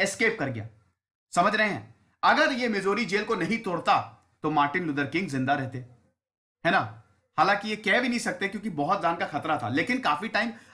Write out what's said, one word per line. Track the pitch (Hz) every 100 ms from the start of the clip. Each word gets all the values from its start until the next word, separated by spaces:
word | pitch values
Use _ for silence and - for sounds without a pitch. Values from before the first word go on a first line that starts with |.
एस्केप | 196 - 226 220
कर | 135
गया, | 113 107 - _ _ _ _ _
समझ | 175 196 214
रहे | 214
हैं। | 143 - - _ _
अगर | 185 247 311
ये | 247 247
मिजोरी | 202 185 202
जेल | 214 202
को | 208
नहीं | 208 165 226
तोड़ता | 196 170 - 165 113 - _ _
तो | 156
मार्टिन | 151 143 180
लूथर | 170 139 135
किंग | 165 185
जिंदा | 135 131
रहते, | 143 131 127 123 - _ _ _ _ _ _ 165
है |
ना। | 190 113 - - _ _ -
हालांकि | 175 202 214
ये | 214
कह | 202 226
भी | 254
नहीं | 240
सकते | 226 - 196
क्योंकि | - 220
बहुत | 151 147 196
जान | 165 170
का | 196
खतरा | 147 160 147
था, | 113
लेकिन | 139 170 254
काफी | - - 214
टाइम | 202 233 - -